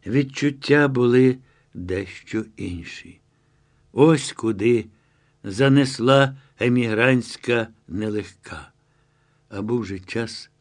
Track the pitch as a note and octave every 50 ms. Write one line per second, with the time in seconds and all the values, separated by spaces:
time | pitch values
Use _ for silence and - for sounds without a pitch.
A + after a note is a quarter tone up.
0 | _ F#2 A2+ C#3 C#3 C3+ - - C#3 D3 C#3+ C#3 - - C#3+ D3 D3 C#3+ C3 B2
1 | B2 A#2+ A#2+ B2+ C3 C3 B2+ C3 _ _ _ _ _ _ _ - F2+ F2+ F#2 F#2+
2 | G2 F#2+ - - _ - - A2 A2 G#2+ _ - G#2 F#2+ F2 E2+ E2 - - -
3 | - - - _ _ _ _ _ _ _ _ _ _ _ _ _ _ _ _ G2+
4 | C#3 D#3+ E3 D3 - - - - - A2+ A2 F#2+ G2+ A#2 A#2+ A2+ G#2 - _ _
5 | _ _ _ _ _ _ _ _ _ G#2 F#2+ G2+ C3+ C3+ C3+ C#3+ C#3 C3 - -
6 | A2+ B2+ C3+ C3+ C#3 C3+ C3+ - _ _ _ _ A2+ B2 B2 B2 A#2+ A2+ A2 G#2+
7 | A#2+ C3 C3 B2 A#2 - - - - - A#2+ A#2 A2 A2 - _ _ - - G2+
8 | G#2+ G#2+ G#2 G#2 G2 F#2 - _ _ - - D#2+ - - _ _ _ _ _ _
9 | _ _ _ _ _ _ _ _ _ _ G2+ G2 G2+ G#2+ A#2+ B2 A2 F#2+ G2 F#2+
10 | F#2 - - A#2 A2+ A2 A2+ - - _ _ _